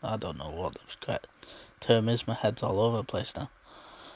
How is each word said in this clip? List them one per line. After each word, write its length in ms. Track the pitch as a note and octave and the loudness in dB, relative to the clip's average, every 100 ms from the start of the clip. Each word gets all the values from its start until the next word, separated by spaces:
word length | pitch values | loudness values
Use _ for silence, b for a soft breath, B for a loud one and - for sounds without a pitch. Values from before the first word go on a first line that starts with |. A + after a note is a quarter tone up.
I 140 | A2+ A2 | -4 -4
don't 200 | G2 D2+ | -4 -6
know 140 | D#2 | -8
what 220 | E2 - | -4 -6
the 60 | - - - | -6 -16 -12
correct 280 | - - - - B B B B | -4 -4 -6 -20 B B B B
term 300 | - A2+ A2 | 6 6 6
is, 180 | A#2+ - | 2 0
my 60 | |
head's 280 | A2+ G#2+ B2 | 0 0 0
all 180 | A#2 G2 | 0 4
over 180 | A#2 A2+ | 4 2
the 60 | |
place 300 | - - - - | -2 -4 -4 -6
now. 140 | - - B B B B B | -10 -14 B B B B B